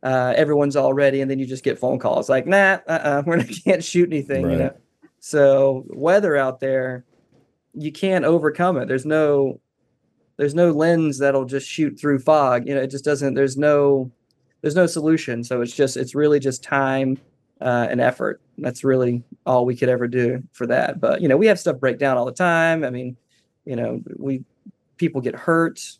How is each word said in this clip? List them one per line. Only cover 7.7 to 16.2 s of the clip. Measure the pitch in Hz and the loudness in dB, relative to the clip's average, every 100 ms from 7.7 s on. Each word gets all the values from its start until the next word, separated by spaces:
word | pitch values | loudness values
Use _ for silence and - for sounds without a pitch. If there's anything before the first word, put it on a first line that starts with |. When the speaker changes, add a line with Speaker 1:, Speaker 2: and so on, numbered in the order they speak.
Speaker 1:
you | - 151 | -10 -10
can't | 147 190 185 | -4 -2 0
overcome | 135 165 151 151 175 165 | 2 2 0 0 -2 0
it. | - | -2
There's | 131 135 | -4 0
no, | 156 151 143 139 - _ _ _ _ _ _ _ - | 0 2 2 0 -4 _ _ _ _ _ _ _ -4
there's | 143 | -2
no | 151 175 | 2 2
lens | 147 160 170 156 131 | 4 2 2 0 0
that'll | 139 135 127 | 0 0 -2
just | 135 - | -6 -8
shoot | - 147 - | -4 -4 -2
through | 147 139 | -2 0
fog. | 127 156 135 123 120 | 2 2 4 0 0
You | 139 | -4
know, | |
it | 131 | -4
just | 139 | -4
doesn't, | 151 143 139 | -4 -2 -2
there's | 127 139 131 | 0 0 2
no, | 147 147 143 139 127 _ _ _ _ _ | 2 4 4 2 -2 _ _ _ _ _
there's | 147 156 | -2 2
no | 170 | 2
solution. | 165 156 160 147 117 | 2 0 0 -2 -8
So | 120 123 | -4 -4
it's | 120 | -4
just, | - 135 127 | 0 0 0
it's | 131 | -6
really | 143 | 0